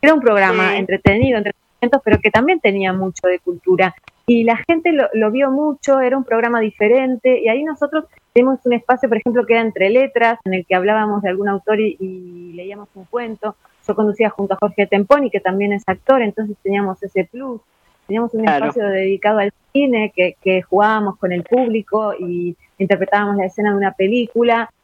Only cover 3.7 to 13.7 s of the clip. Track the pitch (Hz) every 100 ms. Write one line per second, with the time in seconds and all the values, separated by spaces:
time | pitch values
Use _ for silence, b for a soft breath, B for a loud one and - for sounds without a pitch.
3.7 | 185 185 - - _ - 233 226 226 -
4.7 | 330 339 311 247 220 214 233 277 269 302
5.7 | 285 - 269 254 269 254 226 233 233 220
6.7 | - 208 247 262 247 254 247 226 240 302
7.7 | 294 285 311 - b _ 240 254 262 254
8.7 | 240 - 254 254 226 240 240 220 226 226
9.7 | - 190 240 269 247 233 233 - 185 175
10.7 | 185 190 214 214 208 196 185 202 196 208
11.7 | 214 214 - 190 185 180 175 175 170 185
12.7 | 202 208 196 185 240 233 220 214 - b